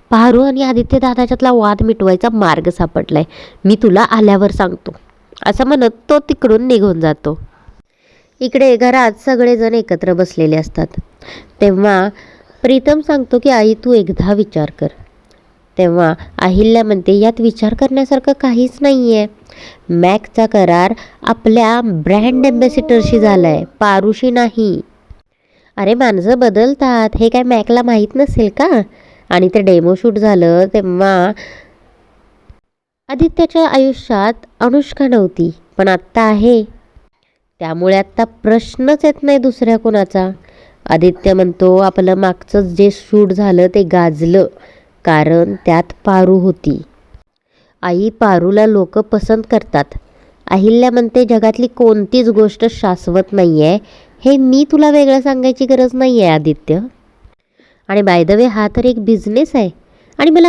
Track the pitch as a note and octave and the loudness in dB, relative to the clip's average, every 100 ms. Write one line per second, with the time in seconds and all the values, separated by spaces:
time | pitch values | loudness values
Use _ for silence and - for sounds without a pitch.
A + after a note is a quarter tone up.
0 | - A3+ A#3+ A#3+ C#4 C4 C4 A#3+ A#3 C4+ | -2 2 4 4 2 -2 -2 -2 -2 -2
1 | B3+ A#3+ B3 B3+ B3+ A#3+ G#3 G3+ A3 A3 | -2 -2 -2 0 0 2 0 0 -2 0
2 | F#3+ F#3 A#3 A3 F3+ D#3 E3+ - E3 - | 0 0 -2 0 0 0 -2 -4 -4 -4
3 | - D#3 D3+ - - - F#3+ G#3+ A3+ F3 | -4 -4 -4 -10 -20 -6 -2 2 2 2
4 | - A3 G#3 G3 G3 - F#3 F3+ - - | 0 2 2 2 0 -2 -6 -6 -14 -18
5 | _ _ _ - - - C4+ C#4+ A#3 - | _ _ _ -6 -4 -2 0 2 0 -2
6 | - D4 - D4 B3 A3 B3+ A#3 G3+ E3 | -2 0 0 -2 0 0 2 0 0 0
7 | D#3+ D3 D3 D#3+ - _ - - - _ | -2 -2 -6 -8 -14 _ -20 -20 -20 _
8 | _ _ _ - B3+ C4+ C4+ A3+ B3 C4 | _ _ _ -10 -4 0 2 2 2 2
9 | A#3 G#3 - B3 A#3+ A#3 A3+ A3+ - E3+ | 0 -2 -4 0 0 0 0 -2 -4 -4
10 | F#3 F3 F3+ - D#3+ D#3 D#3+ - D#3+ - | -4 -2 -4 -2 -2 -2 -4 -6 -8 -10
11 | - _ - - - - G3+ F#3+ G#3 F#3+ | -16 _ -20 -20 -18 -2 0 2 0 0
12 | G3+ - - _ _ _ B3 C4 C#4 D4+ | -2 -6 -20 _ _ _ -2 0 0 -2
13 | D4+ C#4+ A#3+ B3 C#4 A#3+ G#3+ A3 B3 A#3 | -2 -4 -2 -2 0 0 0 -2 0 0
14 | F3+ - F3+ G3+ G#3 D#3+ D3+ - D3+ - | 0 -4 -2 -2 -2 -4 -6 -6 -10 -10
15 | - _ _ _ _ _ _ - F3 F3 | -20 _ _ _ _ _ _ -2 0 2
16 | E3 D#3+ - - F#3 F#3 A3 A3+ A3 G3 | 0 -2 -10 -4 -2 0 2 2 0 -2
17 | F#3 G3+ A3 A#3 A3+ A3+ G#3+ A3+ C4+ C4 | 0 2 0 0 -4 -2 -4 -2 -2 -2
18 | C4 C4+ C#4 C#4 C4+ A#3 B3 - C#4+ C4+ | -2 -2 -2 -2 -2 -2 -2 -2 0 0
19 | A#3+ A3 G#3 - _ - - - - E3+ | 2 0 -2 -8 _ -20 -20 -20 -4 0
20 | F3 G#3+ - - A3 G#3 F3+ F3 F#3 A3+ | 2 0 -4 -2 0 2 2 2 0 -4
21 | - _ - A3+ A3 A3+ A3 A#3 A#3 E3 | -12 _ -6 -2 0 2 2 0 -2 -4
22 | D3+ G#3 A#3 B3+ C4+ A#3+ B3+ B3+ - A#3 | 0 0 0 0 0 2 0 -2 0 0
23 | - A3+ G#3+ F#3+ E3 D3+ E3+ - G#3 G3 | 2 0 2 2 2 -2 -6 -4 0 0
24 | G3+ G#3+ B3+ A#3+ A#3 A3+ G#3+ E3+ - _ | 0 -2 -2 0 -2 -2 -4 -4 -10 _
25 | _ - _ _ _ _ _ - G3 A#3+ | _ -20 _ _ _ _ _ -6 -2 0
26 | B3+ F#3+ F#3+ B3 A#3+ G3+ B3 C#4+ C4 A#3 | 0 0 0 2 2 2 0 0 -2 0
27 | A3 - A3+ B3 B3 A#3 G#3 A#3+ A#3+ A3 | -2 0 0 0 0 -2 0 -2 0 0
28 | G#3 B3+ C#4+ - G#3+ G#3 D#4+ B3+ G3 _ | 0 -2 -2 0 -2 0 0 0 -2 _
29 | _ _ - F3+ F#3 G#3 F#3+ F3 E3+ F#3 | _ _ -4 0 0 0 2 2 2 0
30 | A#3+ G#3 G#3+ F#3+ E3+ E3+ F#3+ G#3+ F#3+ F3+ | -2 0 0 2 2 2 0 -2 -2 -2
31 | G3 F#3+ F#3 G#3+ - - _ _ _ _ | 0 0 -2 -4 -16 -20 _ _ _ _
32 | _ _ _ _ _ - _ _ _ _ | _ _ _ _ _ -20 _ _ _ _
33 | - C4+ D#4+ - D#4+ E4 D#4+ C4+ C4+ B3+ | -12 -2 -2 0 -2 0 0 0 0 -2
34 | - G#3 G#3 A#3 - - A#3+ C#4+ C#4 - | -4 -2 -2 -4 -12 -4 -2 -2 -4 -4
35 | C4+ A#3+ F#3 F#3 E3+ - _ - F#3+ F3+ | 0 0 0 -2 -6 -6 _ -4 -2 -2
36 | - A3+ A3 G#3+ A3+ A#3 G#3+ - _ _ | -4 -2 0 2 2 0 -2 -14 _ _
37 | _ _ _ _ _ - D#3+ E3 F#3 G3 | _ _ _ _ _ -14 -10 -4 0 0
38 | G3 - A3+ _ G#3 A3+ - - C4 D4 | -2 -6 -6 _ -2 0 -2 -4 -2 0
39 | D4+ C#4+ C#4+ C#4 B3+ A#3+ A3+ A3+ A3+ G#3 | 0 -2 0 0 0 -2 -2 0 0 -2
40 | F#3+ G3 F#3 F#3+ _ _ - _ - D#3+ | -2 -4 -4 -8 _ _ -20 _ -4 0
41 | F3+ F3+ G3 F#3 F3+ F3 F#3 F#3 F#3+ F#3+ | 0 0 -2 0 0 0 2 2 2 0
42 | F#3 F#3 F#3+ F3 - G3+ F#3 F3 G3+ G3 | 0 0 -2 -4 -4 -4 -4 0 0 0
43 | - G#3 G3 F#3 G3+ F3+ F3+ G3+ F3 F3 | -2 0 0 0 0 2 2 2 0 0
44 | E3+ D3+ E3 F#3+ E3+ - - _ _ _ | 0 -2 0 0 0 -6 -20 _ _ _
45 | E3+ D#3 D3+ E3+ F3 F#3+ - E3 E3+ - | -2 0 2 0 0 -4 -2 -2 -2 -6
46 | G#3+ F#3+ F#3 F#3+ F#3 E3+ - C#3+ - _ | -2 0 2 2 0 -2 -6 -6 -10 _
47 | _ - _ _ _ _ _ - F3+ F3 | _ -20 _ _ _ _ _ -10 -4 -2
48 | A3 A3 G#3+ F3 F3 G#3 A3 G3+ F3 A3 | -4 -2 0 0 0 2 2 0 -2 -4
49 | G#3+ G#3+ - A3 A3 A3 - D3 C#3+ - | -4 -4 -2 -4 -2 -4 -2 -4 -4 -10
50 | _ _ _ _ - F#3+ G#3 A#3 B3 A#3+ | _ _ _ _ -4 0 2 2 2 0
51 | A#3 B3 A#3+ A3 A3 A3 A#3+ - A#3 G#3+ | 0 0 2 2 0 -2 -6 0 2 2
52 | G3 B3+ A#3 G#3+ G#3+ - A3+ - G3+ F3+ | 0 0 0 2 0 0 -4 -2 -4 -4
53 | - F3+ F#3 G3+ F3 D#3 D3+ G#3 - - | -2 -2 -2 0 0 2 0 0 -6 -20
54 | _ _ C4 C#4 C4 C4+ D4 D4+ D4+ D4 | _ _ 0 2 2 2 2 2 2 2
55 | C4+ C4+ C4+ C4 C4 B3+ C4 C4 B3+ B3+ | 2 2 0 -2 -2 -2 0 0 0 0
56 | C4 A#3+ F3+ D#3 D#3 C#3+ - E3 B3 _ | 0 2 2 0 -2 -4 -4 -4 -6 _
57 | _ _ _ _ _ _ _ _ - G3+ | _ _ _ _ _ _ _ _ -6 -2
58 | G3 F3 E3 G#3 B3 G#3+ G#3 - B3 A#3 | 0 0 2 2 0 0 -4 -2 -2 -2
59 | G3+ G#3+ G#3 A3+ D#4+ C4 F#3 - _ _ | -2 -2 -2 -4 -2 -2 -4 -6 _ _
60 | _ - D#4 E4 | _ -2 0 2